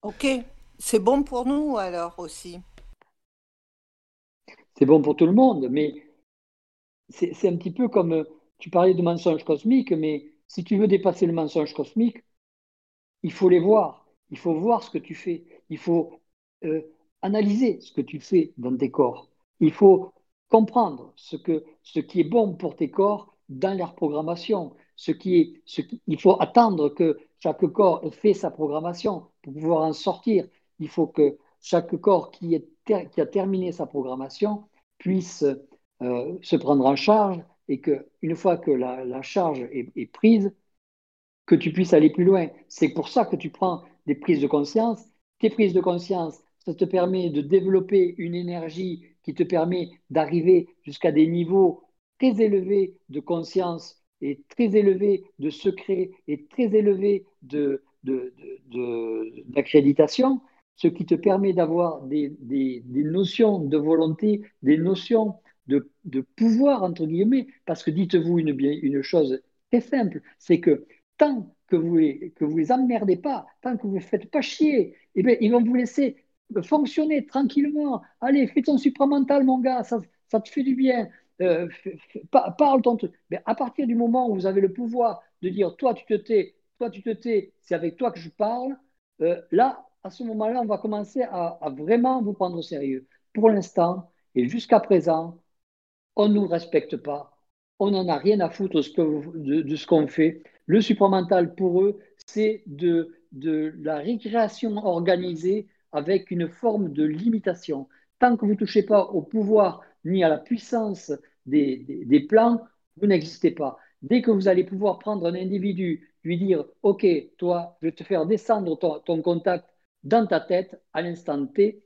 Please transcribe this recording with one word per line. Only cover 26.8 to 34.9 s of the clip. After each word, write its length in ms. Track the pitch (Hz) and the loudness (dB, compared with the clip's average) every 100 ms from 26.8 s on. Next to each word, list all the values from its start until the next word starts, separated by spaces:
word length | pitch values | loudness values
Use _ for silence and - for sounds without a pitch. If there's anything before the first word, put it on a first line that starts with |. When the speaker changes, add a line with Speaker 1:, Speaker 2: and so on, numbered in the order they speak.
| 147 | -2
Speaker 2:
que 300 | - 165 147 _ _ | 0 0 0 _ _
chaque 260 | 165 151 180 | -6 -2 -2
corps 380 | 180 196 - | 2 2 2
ait 60 | 151 | -6
fait 240 | - 214 | -2 0
sa 160 | 190 170 | 0 -2
programmation 760 | 156 151 151 165 175 214 180 - _ | -6 -6 -4 -6 -6 -6 -6 -12 _
pour 100 | - | -18
pouvoir 300 | 139 160 165 | -8 -2 0
en 100 | 160 | 0
sortir. 540 | 147 - 180 - 202 - _ _ _ | -2 -6 -4 0 0 0 _ _ _
Il 100 | 151 | -10
faut 180 | - 156 | -4 -2
que 320 | - 147 - _ _ | 2 2 0 _ _
chaque 360 | - 175 170 175 | -2 -2 -2 -2
corps 340 | 202 185 - | 2 2 0
qui 240 | - 170 | -12 -4
est 140 | 160 - _ | -4 -4 _
ter-, 260 | - 202 170 | -2 -2 -2
qui 100 | - | -4
a 60 | 170 | -2
terminé 460 | 196 190 190 180 | -2 -2 -2 -4
sa 140 | 170 151 | -8 -8
programmation 800 | 143 131 127 135 - 208 208 - _ _ | -8 -8 -8 -12 -4 -4 -4 -12 _ _